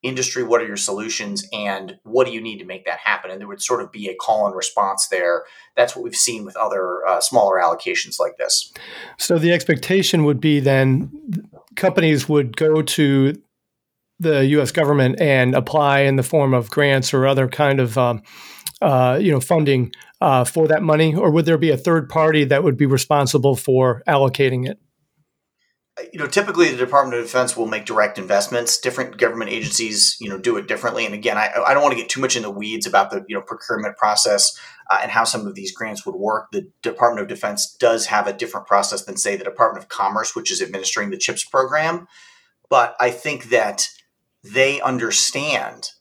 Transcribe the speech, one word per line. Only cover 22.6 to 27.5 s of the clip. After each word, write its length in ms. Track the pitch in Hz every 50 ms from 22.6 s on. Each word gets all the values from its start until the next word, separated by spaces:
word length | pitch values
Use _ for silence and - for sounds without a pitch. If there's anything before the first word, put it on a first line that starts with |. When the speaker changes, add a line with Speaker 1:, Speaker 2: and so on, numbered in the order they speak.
| 170
Speaker 2:
would 120 | 156 131
be 100 | 110 147
responsible 680 | 135 139 131 - _ 151 143 139 127 - 139 123 139 131
for 480 | 131 - - 131 127 131 127 120 120 -
allocating 600 | - 156 139 139 131 131 - 139 131 131 127 127
it? 100 | 185 208 _ _ _ _ _ _ _ _ _ _ _ _ _ _ _ _ _ _ _ _ _ _ _ _ - 190 - -
Speaker 1:
You 60 | 156
know, 80 | 151
typically 420 | 139 - 196 202 208 180 165 175 160
the 80 | 131
Department 420 | 123 127 123 139 143 135 131 120 120
of 60 | 117
Defense 300 | 110 - 127 127 123